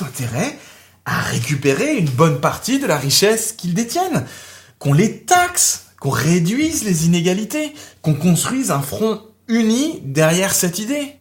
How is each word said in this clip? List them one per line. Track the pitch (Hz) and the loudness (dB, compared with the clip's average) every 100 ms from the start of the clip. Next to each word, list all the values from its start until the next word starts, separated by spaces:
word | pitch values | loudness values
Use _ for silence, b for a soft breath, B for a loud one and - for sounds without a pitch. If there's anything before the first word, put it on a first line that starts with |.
intérêt | 143 - 120 117 254 302 B B B B - | -8 -8 -6 -4 -4 -8 B B B B -6
à | - | -4
récupérer | - 123 117 143 143 139 277 277 | -2 -2 -2 0 2 2 2 0
une | 151 | 0
bonne | 123 165 143 | 4 2 2
partie | 156 - - 269 | -2 -2 -2 -2
de | 262 | 0
la | 147 | -2
richesse | 139 - 202 220 - | 0 2 2 2 -4
qu'ils | - 180 | -6 -4
détiennent, | 175 233 339 370 214 120 B B B B B | -2 -2 -2 -2 -2 -4 B B B B B
qu'on | 143 | 2
les | 143 214 - | 4 2 0
taxe, | - 359 349 - - - - - | 2 2 2 0 0 -2 -10 -8
qu'on | 139 | -4
réduise | 113 143 175 165 247 311 302 | -2 2 2 2 0 -2 -2
les | 214 165 165 | -2 0 2
inégalités, | 175 175 185 220 302 302 - B B | 2 2 0 -2 -4 -6 -10 B B
qu'on | 156 | -2
construise | 147 180 165 - 262 220 | 2 2 2 0 -2 -2
un | 143 | -2
front | 139 202 220 208 - _ - | -4 -2 -2 -2 -8 _ -2
uni | 226 220 233 302 - | 0 2 2 0 -4
derrière | 139 135 156 170 196 | -4 2 4 4 0
cette | - 180 170 | 0 -2 -2
idée, | 220 294 277 - | -4 -4 -6 -8